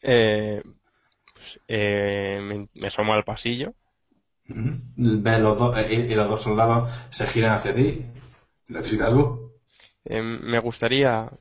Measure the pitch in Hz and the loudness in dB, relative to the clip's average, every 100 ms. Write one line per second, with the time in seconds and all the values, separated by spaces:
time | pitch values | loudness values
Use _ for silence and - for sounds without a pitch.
0 | - 123 110 107 107 104 - - _ _ | 4 4 4 2 -2 -6 -10 -20 _ _
1 | _ _ _ _ - - _ 113 104 101 | _ _ _ _ -20 -20 _ 0 0 2
2 | 101 101 98 98 101 104 101 - 101 - | 0 -2 -4 -4 -6 -8 -10 -10 -10 -2
3 | 107 107 - 117 117 120 139 - _ _ | 2 2 0 -6 -6 -4 -6 -10 _ _
4 | _ _ _ _ _ - 117 156 - - | _ _ _ _ _ -6 -6 -6 -12 0
5 | 120 107 104 113 107 107 120 113 107 110 | 2 2 2 4 4 4 2 2 0 0
6 | 117 107 104 107 113 107 113 117 120 - | 0 0 0 -2 -2 2 4 4 0 -6
7 | - - 107 117 113 107 104 104 139 - | -12 -6 -4 0 2 0 0 2 2 0
8 | - - - - _ _ _ 113 104 107 | -10 -16 -20 -20 _ _ _ -10 -4 0
9 | 113 127 147 - - _ _ _ - _ | 4 4 4 0 -12 _ _ _ -20 _
10 | - 110 113 117 - 117 117 113 117 135 | -8 -6 -6 -8 -2 0 0 -2 0 2
11 | 135 113 113 - | 2 2 -4 -14